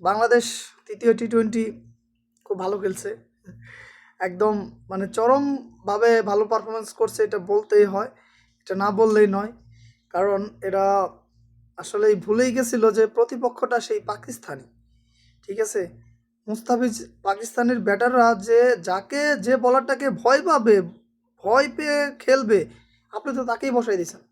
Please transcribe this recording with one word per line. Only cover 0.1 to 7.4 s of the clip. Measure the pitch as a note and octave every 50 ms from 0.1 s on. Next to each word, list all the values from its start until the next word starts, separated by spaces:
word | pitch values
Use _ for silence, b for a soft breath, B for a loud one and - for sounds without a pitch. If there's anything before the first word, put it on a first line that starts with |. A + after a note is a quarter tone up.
| G3+ G#3+ A3+ A3+ A#3 A#3+ A#3 - - - - - - _ _
তৃতীয় | - G#3+ G3 A#3 A#3 A3
টি | A3+ A#3 A3+
টোয়েন্টি | A#3 A3+ A3+ A3 A3+ A3+ A3 A3 - - - - _ _ _ _ _ _ _ _ _ _ _
খুব | - G3+ F#3
ভালো | F#3 F#3 G#3 G3
খেলছে, | G3 G3 F#3+ - - G3+ - - _ _ _ _ _ - - B B B B B B B B B B B B -
একদম | F#3 F#3 F3+ F3+ G#3+ G#3+ G#3+ G#3 F#3+ - - - _ -
মানে | F#3+ F#3+ G3 F#3+
চরমভাবে | - A3 A3+ A#3+ C4 C#4 C#4+ C#4+ C#4 C4+ - - - _ - G3 G#3 G#3 A3+ A#3 A#3 A3+ G#3
ভালো | G#3 G3+ G#3 A3
পারফরমেন্স | G#3 A3+ A3 - A3 A3 A3+ G#3+ G#3+ -
করছে, | - A3+ G#3+ - - A3
এটা | G#3 G#3+
বলতেই | G#3